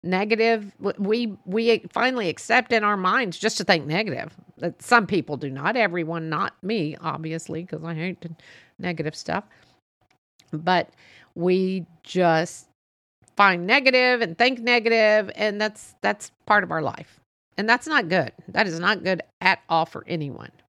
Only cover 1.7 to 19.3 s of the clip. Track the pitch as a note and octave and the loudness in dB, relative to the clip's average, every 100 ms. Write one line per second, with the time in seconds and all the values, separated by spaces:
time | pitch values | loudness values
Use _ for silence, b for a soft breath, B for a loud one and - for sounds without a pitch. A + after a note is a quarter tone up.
1.7 | A3+ - - B3 B3+ F#3 D3 - A#3 A#3 | 0 0 -2 -2 0 -4 -6 0 0 2
2.7 | A3+ G#3 G3+ F#3 A#3 A3 - G#3+ - F3 | 0 0 0 0 0 -2 -2 -4 -2 0
3.7 | F3 C#3 E3 A3 C3+ - - - _ E3+ | 0 0 -4 -2 -6 -8 -16 -20 _ -8
4.7 | - - A#3+ F#3 F#3 C#3+ D3 C#3+ C3+ D#3 | -8 2 2 2 -2 -2 -8 -8 -6 -4
5.7 | B3 G#3 F3 D#3 E3+ D#3+ D#3 G3 _ F#3 | 0 0 -2 -4 -6 -6 -4 -6 _ -4
6.7 | A3+ D3+ D3+ E3 C#3+ D#3+ E3 - E3 F3+ | -2 -4 -4 -8 -6 -8 -8 -8 -10 -8
7.7 | D#3+ D#3+ D#3+ F3+ F3+ E3+ E3 B B B | -10 -8 -6 -6 -8 -12 -16 B B B
8.7 | - F3+ E3 D3+ - - E3+ - b b | -10 -8 -4 -6 -8 -6 -6 -6 b b
9.7 | b _ _ _ _ _ _ _ D#3 E3+ | b _ _ _ _ _ _ _ -6 0
10.7 | F3+ - _ b b b - F3 F#3 F#3 | 0 0 _ b b b -4 0 2 0
11.7 | F#3+ E3+ _ - F#3 F3 D#3+ F3 - - | -2 -8 _ -6 2 4 4 0 -8 -20
12.7 | _ _ _ _ _ _ - G3+ F3 F3+ | _ _ _ _ _ _ 4 6 6 2
13.7 | C4 C4 B3+ B3+ B3 G#3 D#3+ B3 B3+ A#3 | 4 4 4 4 2 0 2 2 2 2
14.7 | A#3+ A3 A3+ G#3+ G#3+ G3+ - G#3+ G#3 G#3+ | 2 4 4 6 4 0 -2 -4 -2 -4
15.7 | G#3+ - _ G3+ G#3 - _ - G#3 F3+ | -6 -20 _ -4 -4 -10 _ 2 2 2
16.7 | D#3+ D3 - - _ _ _ _ - G#3+ | -4 -4 -8 -18 _ _ _ _ -4 2
17.7 | A#3+ D#4+ D4 F3 F#3 B2 - - - G#3 | 2 2 0 2 0 0 -8 -6 -2 0
18.7 | E3 F3 G#3+ F#3+ F3+ - | 0 0 0 -2 -4 -6